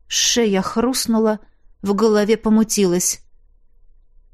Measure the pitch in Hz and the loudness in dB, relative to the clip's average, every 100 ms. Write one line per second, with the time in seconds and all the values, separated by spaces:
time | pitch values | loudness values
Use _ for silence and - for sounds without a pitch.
0 | - - - 240 226 190 190 226 240 262 | -10 -4 -2 0 0 0 -2 -2 -2 -2
1 | - 226 220 214 - _ - _ 196 202 | -2 0 0 -2 -8 _ -20 _ -4 0
2 | 226 208 208 220 220 214 220 - 190 175 | 2 2 2 0 2 2 2 0 0 0
3 | - - - - _ _ _ _ - - | -2 -6 -12 -20 _ _ _ _ -20 -20
4 | _ _ - | _ _ -20